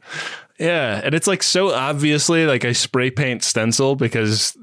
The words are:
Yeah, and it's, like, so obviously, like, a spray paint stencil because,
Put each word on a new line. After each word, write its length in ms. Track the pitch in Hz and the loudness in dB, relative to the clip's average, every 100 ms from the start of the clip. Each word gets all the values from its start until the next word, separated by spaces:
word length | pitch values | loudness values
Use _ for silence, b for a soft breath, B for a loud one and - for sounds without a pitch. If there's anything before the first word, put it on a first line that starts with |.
| B B B B B _ | B B B B B _
Yeah, 440 | 165 170 127 101 | -2 0 -2 -2
and 100 | 147 | -2
it's, 140 | 160 202 | 0 0
like, 160 | 190 | 0
so 300 | - 185 190 | 0 2 2
obviously, 720 | 127 135 147 151 151 - 165 160 | 0 -2 0 2 2 2 2 4
like, 180 | 127 | 2
a 100 | 123 | 0
spray 380 | 120 - 127 127 | -2 -2 0 0
paint 320 | 127 135 120 | 0 -2 -2
stencil 540 | - 117 113 117 135 135 | -2 0 0 2 2 2
because, 580 | 120 117 107 107 - - | 0 0 0 0 -2 -6